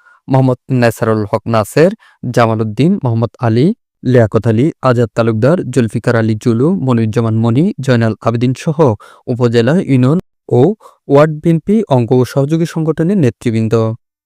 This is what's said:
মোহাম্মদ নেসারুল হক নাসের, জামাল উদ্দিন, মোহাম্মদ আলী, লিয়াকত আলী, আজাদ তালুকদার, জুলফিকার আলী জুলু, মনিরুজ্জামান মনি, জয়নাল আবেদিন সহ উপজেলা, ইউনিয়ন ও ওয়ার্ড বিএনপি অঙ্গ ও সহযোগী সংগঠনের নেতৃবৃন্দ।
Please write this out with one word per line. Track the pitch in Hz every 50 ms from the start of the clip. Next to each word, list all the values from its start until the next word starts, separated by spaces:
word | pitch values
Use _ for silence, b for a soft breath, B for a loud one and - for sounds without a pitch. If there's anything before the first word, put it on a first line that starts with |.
| b b b b b -
মোহাম্মদ | 135 131 131 127 127 - _ - 135 123
নেসারুল | 120 117 - - 117 110 110 107 104 98
হক | - 107 - 117 113
নাসের, | 110 104 - - 143 160 190 220 b b b b b - 123 113
জামাল | 123 117 113 110 110 113
উদ্দিন, | 110 107 - 135 175 202 190 -
মোহাম্মদ | 123 113 113 117 110 - _ 127
আলী, | 117 110 120 139 185 233 - _ _ _ _ -
লিয়াকত | 127 123 127 113 107 - 107 - 120
আলী, | 107 107 135 170 - - - 131
আজাদ | 120 120 120 110 -
তালুকদার, | - 113 117 113 107 117 135 170 185 - 127 123
জুলফিকার | 135 117 107 - 123 - 127 117 113
আলী | 113 110 110 104 -
জুলু, | 123 113 113 131 165 196 180 131
মনিরুজ্জামান | 131 123 117 113 110 107 120 113 113 110 113 113
মনি, | 117 113 135 170 208 - - 139
জয়নাল | 135 123 117 113 113 104 - - 117
আবেদিন | 117 117 123 127 131 -
সহ | - 170 151 - 160 127 104 B B B B B B -
উপজেলা, | 127 117 127 120 113 120 113 123 156 196 - -
ইউনিয়ন | 139 123 127 127 156 185 - _ _ _ _ - 123 120
ও | 135 180 220 b b b b b b -
ওয়ার্ড | 143 139 151 160 151 151
বিএনপি | - 170 165 160 - - 208 226 202 - 139
অঙ্গ | 127 117 107 127 127
ও | 123 - -
সহযোগী | 139 139 143 160 160 170 160 -
সংগঠনের | 165 160 160 156 - 160 170 214 196 147
নেতৃবৃন্দ। | 120 - - - 123 110 113 110 110 113 113 113 110 113 - _ _ _ _ _